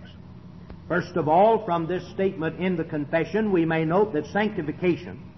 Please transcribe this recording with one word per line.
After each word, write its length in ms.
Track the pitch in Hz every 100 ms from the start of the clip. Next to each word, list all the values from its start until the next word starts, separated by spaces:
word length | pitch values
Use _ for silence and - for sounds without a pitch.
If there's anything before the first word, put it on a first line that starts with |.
| - - - - - - - - -
First 280 | 170 - 180
of 120 | 147
all, 320 | 165 214 226
from 260 | 214 170 160
this 220 | 180 -
statement 520 | - 190 147 160 160
in 160 | 185 175
the 80 |
confession, 680 | 160 156 139 165 160 208 220
we 140 | 180 165
may 200 | 160 160
note 280 | 180 208
that 120 | 151 147
sanctification 920 | 202 214 202 151 139 180 147 110 98 -